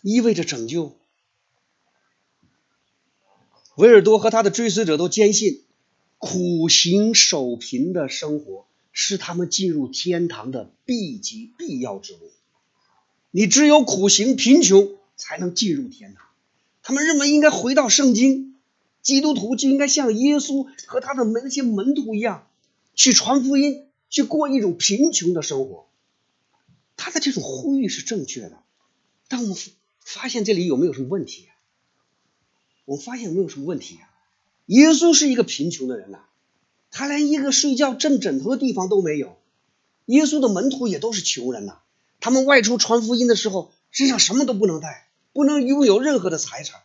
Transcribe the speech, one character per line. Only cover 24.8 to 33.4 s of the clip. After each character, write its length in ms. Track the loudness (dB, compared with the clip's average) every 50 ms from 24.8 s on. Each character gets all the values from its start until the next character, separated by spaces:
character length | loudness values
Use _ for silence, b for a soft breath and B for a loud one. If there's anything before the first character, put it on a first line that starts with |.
| -2 -2 2 2 2 2
穷 220 | 2 0 -2 -2 -2
的 100 | -2 -4
生 240 | -4 -4 -6 -6
活。 200 | -6 -10 -20 _ _ _ _ _ _ _ _ _ _ _ _ _ _ _ _ _ _ _ _ _ _ _
他 160 | -14 -14 -8
的 80 | -6 -4
这 120 | -4 -4
种 120 | -4 -4 -8
呼 320 | -8 -10 -6 -4 -2 -2
吁 120 | 0 -2 -4
是 120 | -6 -8
正 240 | -8 -8 -8 -8 -8
确 160 | -8 -12 -14
的， 220 | -14 -16 -20 _ _ _ _ _ _ _ _ _ _ _ _ _ _
但 160 | _ -8 -6 -6
我 40 |
们 80 | -6 -6 -8 -12 -18 _ _ _ _ _ _
发 300 | _ -18 -16 -12 -10 -8
现 140 | -6 -4 0
这 80 | 0 0
里 120 | 0 0
有 120 | 0 0
没 100 | 0 0
有 60 | -2 -2
什 80 | -6
么 80 | -8 -6
问 140 | -6 -6 -6
题 200 | -10 -14 -20 _
啊？ 80 | _ _ _ _ _ _ _ _ _ _ _ _ _ _ _ _ _ _ _ _ _ _ _ _ _ _ _ _
我 100 | -12 -12
发 220 | -10 -10 -14 -12
现 80 | -10 -10
有 80 | -6 -4
没 80 | -4